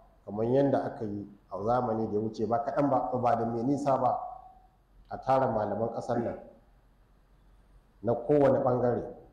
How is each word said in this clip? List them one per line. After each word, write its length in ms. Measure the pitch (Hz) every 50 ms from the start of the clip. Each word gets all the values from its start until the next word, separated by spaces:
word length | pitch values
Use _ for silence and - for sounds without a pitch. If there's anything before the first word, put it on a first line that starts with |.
| - - _ _ -
kamar 200 | 104 101 107 113
yadda 380 | 120 127 135 143 139 123 113 -
aka 200 | - - - 113
yi 200 | 104 101 104 101 - - - _ -
a 60 | 98 95
zamani 480 | 98 110 120 127 - 113 113 110 113 104
da 60 | 101
ya 60 | 104
wuce 260 | 110 110 - - 110 104
ba 120 | 117 113 -
kaɗan 260 | 135 - 151 143 139
ba, 200 | 131 123 127 127 127 120
ba 180 | 117 120 117
da 100 | 113 113
mai 180 | 117 120 117 113
nisa 340 | 135 143 135 143 143 131 123
ba, 200 | 123 120 107 - - - - - - - - - - _ _ _ _ _ _ - - -
a 80 | 107 -
tara 300 | - 131 135 135 131 120
malaman 420 | 113 107 104 104 101 107 113 113
ƙasar 280 | - 123 120 - 120 113 113
nan 140 | 98 - - - - - - _ _ _ _ _ _ _ _ _ _ _ _ _ _ _ _ _ _ - _ - _ _ - _ _ _ - -
na 100 | 113 120
kowane 460 | - - - 147 147 139 131 120 117
ɓangare, 420 | 135 131 123 123 117 120 - - - - - - - -